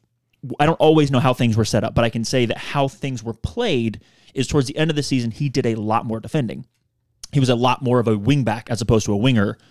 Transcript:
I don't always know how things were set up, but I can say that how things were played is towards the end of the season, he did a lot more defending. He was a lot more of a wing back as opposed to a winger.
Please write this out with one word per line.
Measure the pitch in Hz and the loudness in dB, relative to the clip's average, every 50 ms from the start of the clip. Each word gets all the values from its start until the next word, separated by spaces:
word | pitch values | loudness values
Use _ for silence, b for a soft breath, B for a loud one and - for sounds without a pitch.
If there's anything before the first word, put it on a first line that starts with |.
| _ _ _ _ _ _ _ _ - 127 - - | _ _ _ _ _ _ _ _ -14 -8 -2 0
I | 147 | 2
don't | 156 165 - | 2 2 4
always | - 156 160 156 147 135 | 4 6 6 6 4 4
know | 139 123 | 4 2
how | 117 131 123 | 2 2 2
things | - 131 117 107 | 2 2 2 2
were | 110 110 | 2 0
set | - - 104 104 | 0 0 0 -2
up, | 110 - | -2 0
but | - 117 | 0 0
I | 117 | 0
can | - 117 113 | 0 -4 -4
say | - - 131 123 | -2 0 0 0
that | 113 117 - | 0 -2 -4
how | - - - 147 139 | -6 -6 -2 -2 -2
things | 135 - - - 139 131 117 104 | -2 -4 -6 -8 -8 -8 -8 -8
were | 117 113 | -10 -10
played | - - - - - 240 233 165 123 117 113 104 b b b b b b b - | -8 -10 -8 -6 -4 -2 -2 0 0 0 -2 -4 b b b b b b b -6
is | 135 131 | -6 -4
towards | - - 151 131 | 0 0 0 0
the | 117 - | 0 -2
end | - 156 165 | -2 -2 0
of | 156 | 0
the | 147 139 | -2 -2
season, | - 143 127 117 117 | 0 0 0 0 -2
he | 107 - 147 143 | -4 -4 -4 -2
did | 120 139 123 | -2 -2 0
a | 120 113 | 0 -2
lot | 110 104 107 110 113 - | -2 -2 -2 -2 -2 -2
more | 117 110 110 | -4 -6 -8
defending. | - - - 156 131 104 67 67 - - _ _ _ _ _ _ _ _ _ _ - - - | -6 -4 -4 -2 -2 -4 -6 -10 -14 -18 _ _ _ _ _ _ _ _ _ _ -12 -4 0
He | 143 | 2
was | 135 123 | 2 2
a | 123 | 2
lot | 117 123 127 127 - | 2 2 2 0 0
more | 135 123 123 123 | 0 0 2 2
of | 113 | 2
a | 113 110 104 | 2 0 0
wing | 98 117 147 147 127 | 2 0 0 2 0
back | 110 107 113 - - | -2 -4 -4 -6 -6
as | 123 98 113 | -6 -4 0
opposed | - 117 110 104 | 2 2 2 2
to | - 104 | 0 0
a | |
winger. | 101 107 135 127 110 101 107 - - _ _ | 0 2 2 2 2 2 0 -2 -6 _ _